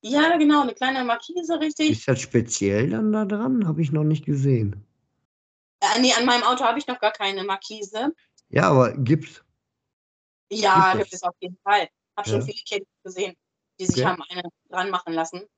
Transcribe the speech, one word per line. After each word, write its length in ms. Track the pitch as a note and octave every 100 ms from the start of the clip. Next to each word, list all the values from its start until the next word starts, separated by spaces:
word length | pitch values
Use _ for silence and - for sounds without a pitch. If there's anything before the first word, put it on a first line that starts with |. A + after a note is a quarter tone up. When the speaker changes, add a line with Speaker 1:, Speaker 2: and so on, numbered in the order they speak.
Speaker 1:
Ja, 360 | G#3+ C#4+ D#4+ E4+
genau, 240 | D4 D4
eine 120 | C4 -
kleine 280 | B3+ C4+
Markise, 560 | B3 A#3+ - F4+ D#4+ E4
richtig. 300 | D#4 - D#4
Speaker 2:
Ist 180 | A2+ -
das 140 | B2+
speziell 680 | - A#2+ A2+ - G2 G2+ C#3+
dann 200 | A3 A3
da 140 | G#3+ G3+
dran? 420 | G#3 B3 B3+ F#3
Hab 120 | D3+
ich 120 | D#3
noch 140 | D#3 D3+
nicht 180 | D#3
gesehen. 640 | D#3 D3 C3+ B2+ G#2 G2+ - _ _ _ _ _ _ _ _ _
Speaker 1:
Äh, 180 | - A3
nee, 140 | B3+
an 120 | A#3 B3
meinem 180 | A#3+
Auto 200 | A3+ B3+
hab 140 | B3 A#3+
ich 100 | -
noch 140 | B3
gar 100 | G#3+
keine 320 | G#3+ G3 G3
Markise. 720 | G3 G3 - G#3+ G3 G#3+ C#4 E4 _ _ _
Speaker 2:
Ja, 220 | - F#3
aber 240 | C#3 A#2+
gibt's? 500 | C#3+ B2+ D#3 - - _ _ _ _ _ _ _ _ _ _ _
Speaker 1:
Ja, 420 | G#3 G#3 F#3+ F#3+
Speaker 2:
Gibt 100 | F#3+
Speaker 1:
gibt 100 | G3
Speaker 2:
es? 60 | F#3
Speaker 1:
es 20 |
auf 120 | F3+ -
jeden 160 | F3+ F#3 G3
Fall. 240 | G3+ E3+ _ _ -
Hab 100 | G#2+
schon 120 | G#2+
Speaker 2:
Ja. 60 | C3+
Speaker 1:
viele 160 | - -
Caddies 180 | G3+ G3 _
gesehen, 320 | F#3+ F3+ F#3+ F3 _ _ _ _
die 100 | F#3
sich 100 | -
Speaker 2:
Okay. 80 | B2+
Speaker 1:
haben 160 | F3+ C#3+
eine 140 | F3+ F3 _ _
dran 200 | F#3 F#3+
machen 220 | F3+ -
lassen. 320 | E3 D#3+ F3+ G#3